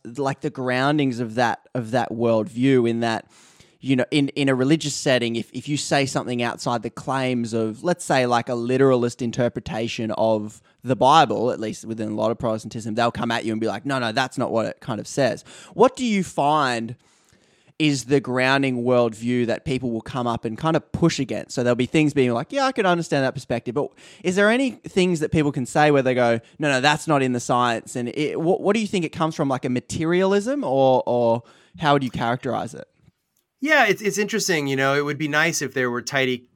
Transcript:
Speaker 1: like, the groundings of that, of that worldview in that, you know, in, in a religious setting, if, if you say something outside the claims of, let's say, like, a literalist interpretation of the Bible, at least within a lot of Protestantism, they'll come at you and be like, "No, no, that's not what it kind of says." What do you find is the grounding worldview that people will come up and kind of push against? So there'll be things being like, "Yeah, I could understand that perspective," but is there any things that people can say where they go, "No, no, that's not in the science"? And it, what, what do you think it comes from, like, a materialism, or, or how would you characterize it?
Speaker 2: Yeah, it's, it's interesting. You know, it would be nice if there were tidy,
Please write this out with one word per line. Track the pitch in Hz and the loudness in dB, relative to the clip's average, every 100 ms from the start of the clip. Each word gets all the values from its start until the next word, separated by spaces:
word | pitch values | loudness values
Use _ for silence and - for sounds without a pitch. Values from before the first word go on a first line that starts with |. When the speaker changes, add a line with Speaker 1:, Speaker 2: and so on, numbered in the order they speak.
Speaker 1:
like, | - 120 135 135 | -14 -6 -4 -4
the | 151 | -6
groundings | - 127 123 135 151 139 120 | -4 -2 0 2 2 0 -2
of | 120 110 | -4 0
that, | 120 - _ | 0 -2 _
of | 127 110 | -8 -2
that | 123 113 | -2 -2
worldview | 113 117 113 104 117 135 131 117 | 0 2 2 0 0 4 4 4
in | 117 | 2
that, | 117 113 - - - _ - _ | -2 -2 -6 -20 -20 _ -20 _
you | 127 135 | -2 0
know, | - | 2
in, | 151 139 | 0 0
in | - 135 | 0 0
a | 131 | 0
religious | 131 160 151 | 2 0 0
setting, | - 151 127 117 117 | -4 0 0 0 -4
if, | 107 | -6
if | 120 123 | -10 -6
you | 143 | -6
say | - 151 135 | -2 0 0
something | 143 123 123 | -4 -4 -4
outside | 120 - - 120 | -4 -4 -4 -4
the | 113 | -6
claims | - - 135 131 123 117 | -10 -6 -4 -2 -2 -2
of, | 113 110 110 | -2 -4 -4
let's | 165 180 - | -4 -4 0
say, | 143 123 | 0 2
like, | 120 113 | 2 0
a | 120 | -4
literalist | 117 127 135 127 120 - | -2 4 4 4 2 -2
interpretation | 120 113 120 123 - 110 117 - 110 | -6 -2 -2 -2 -8 -6 -6 -6 -6
of | 98 110 107 107 - _ _ | 0 0 0 -2 -14 _ _
the | - 123 | -4 2
Bible, | 127 156 135 107 117 | 6 6 6 2 -2
at | 98 | -2
least | 110 101 107 | -6 -8 -10
within | 113 107 | -8 -6
a | 107 | -2
lot | 110 | -2
of | 117 | -2
Protestantism, | 120 110 113 120 110 110 | -4 -4 -6 -10 -6 -2
they'll | 120 | -2
come | - 120 | -2 -4
at | 117 110 | -2 -2
you | |
and | 110 | -2
be | 113 | -4
like, | 120 135 | -4 -4
"No, | 135 | -4
no, | 117 | -2
that's | 113 127 - | -2 -4 -4
not | 120 | -2
what | 113 110 | -2 -2
it | - | -6
kind | - 107 | -10 -10
of | - | -6
says." | - 127 - - - - | -2 -2 -2 -10 -20 -14
What | - 247 254 | 2 2 2
do | 247 | 0
you | 202 | 0
find | 180 - 143 151 139 117 113 120 _ _ _ _ _ _ _ - | -2 -2 2 2 2 -2 -6 -12 _ _ _ _ _ _ _ -2
is | 156 139 120 | 0 0 2
the | 143 | 0
grounding | 123 123 131 139 135 123 | 0 0 2 2 0 0
worldview | 120 123 120 107 117 123 117 | 2 2 2 0 -2 0 0
that | 117 - | -2 -4
people | 131 127 | -4 -4
will | 113 | -6
come | - 131 120 | -6 -4 -4
up | 117 117 | -4 -6
and | 110 | -4
kind | 160 160 | -2 -2
of | - | -2
push | - 170 - | 0 0 2
against? | 135 104 - - | -4 -6 -6 -2
So | |
there'll | 120 120 | 0 2
be | 123 | 2
things | 160 151 | 2 2
being | 139 127 | 4 2
like, | 117 - | 0 -4
"Yeah, | 277 262 | -2 -2
I | |
could | 262 190 | 0 2
understand | 175 160 147 | 0 0 -2
that | 131 | -2
perspective," | 127 - 120 - 120 | -4 -6 -6 -4 -4
but | 139 - - - | -4 -8 -20 -8
is | - 185 | -2 2
there | 208 | 4
any | 233 269 | 4 0
things | - 165 190 185 170 | -4 -4 0 2 2
that | 151 | 0
people | 165 147 | 2 2
can | 143 123 | 0 -2
say | 160 151 | 2 4
where | 143 | 6
they | 131 | 4
go, | 127 120 117 - - | 2 2 2 -2 -4
"No, | 147 | 0
no, | 135 | 2
that's | 139 151 - | 2 2 2
not | 147 | 2
in | 131 | 2
the | 123 | 0
science"? | - 123 123 113 - 131 | 0 2 2 0 -6 -8
And | 120 | -6
it, | - 147 90 | -4 -2 0
what, | 165 185 | 0 0
what | 165 | 2
do | 208 | 0
you | 214 | 0
think | 202 160 | -2 -2
it | |
comes | - 160 156 | -2 -4 0
from, | 143 | -2
like, | 127 | -2
a | 135 | -2
materialism, | 123 - - 160 180 190 202 202 285 196 | -4 -4 -4 0 2 2 2 0 -4 0
or, | 135 135 131 - | 4 4 4 2
or | 123 117 117 - _ _ - | 2 2 2 -2 _ _ -4
how | 160 | 2
would | 143 | 2
you | 131 | 0
characterize | - 117 123 131 113 - | -2 -2 -2 -4 -4 -6
it? | - - _ _ _ _ _ _ _ | -10 -18 _ _ _ _ _ _ _
Speaker 2:
Yeah, | 277 311 226 | 0 4 4
it's, | 190 | 2
it's | 214 196 | -2 -2
interesting. | 208 220 - 165 139 | -2 -2 0 0 0
You | 135 | 0
know, | 135 | 2
it | 139 143 | 2 0
would | 147 | -4
be | 156 | -2
nice | 151 165 160 | 0 0 0
if | 135 | -4
there | 131 123 | -2 -2
were | 120 | -2
tidy, | 113 139 131 123 - | -4 -2 0 -2 -8